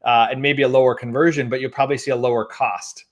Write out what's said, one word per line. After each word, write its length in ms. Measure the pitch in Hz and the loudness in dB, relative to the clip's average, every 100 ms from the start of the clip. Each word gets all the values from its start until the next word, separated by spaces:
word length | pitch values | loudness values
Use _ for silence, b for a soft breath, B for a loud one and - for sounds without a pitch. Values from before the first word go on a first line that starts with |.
| - | 2
uh, 220 | 120 117 | 4 4
and 100 | 131 | 2
maybe 220 | 143 139 | 0 2
a 40 | 135 | 2
lower 280 | 131 131 120 | 4 4 2
conversion, 540 | 120 123 165 147 123 | -4 0 0 0 -2
but 120 | 131 | -4
you'll 100 | 131 | -4
probably 260 | - 135 139 | -2 -2 -2
see 140 | 139 | -4
a 40 | 127 | -2
lower 300 | 123 117 110 | 0 -2 -4
cost. 600 | - 123 92 - - - | -4 -4 -4 -12 -20 -20